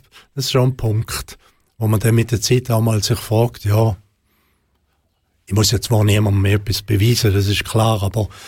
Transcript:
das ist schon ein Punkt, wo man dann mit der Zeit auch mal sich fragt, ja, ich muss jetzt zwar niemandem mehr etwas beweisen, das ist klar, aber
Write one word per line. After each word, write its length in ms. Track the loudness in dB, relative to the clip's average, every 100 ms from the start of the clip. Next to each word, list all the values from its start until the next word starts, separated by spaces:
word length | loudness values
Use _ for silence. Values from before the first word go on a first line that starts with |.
| -12 -20 _
das 120 | -10 -2
ist 60 |
schon 180 | 0 0
ein 60 | 0
Punkt, 600 | -2 -2 -4 -8 -10 -18 _ _ _ _
wo 100 | 0
man 140 | 2
dann 140 | 2
mit 160 | 2 0
der 100 | -2
Zeit 300 | 0 0 2
auch 100 | 0
mal 220 | 0 0
sich 160 | -2 -4
fragt, 460 | 0 0 0 -2
ja, 320 | 0 2 2 -2 _ _ _ _ _ _ _ _ _ _ _ _ _ _ -4
ich 60 |
muss 180 | 0 0
jetzt 160 | 0 0
zwar 160 | 0
niemandem 360 | 2 2 2 0
mehr 140 | 2
etwas 260 | 0 -2 -6
beweisen, 540 | -2 0 2 2 2
das 140 | 0 0
ist 160 | -2
klar, 380 | -2 0 0 0
aber 280 | -2 -2 -4 -8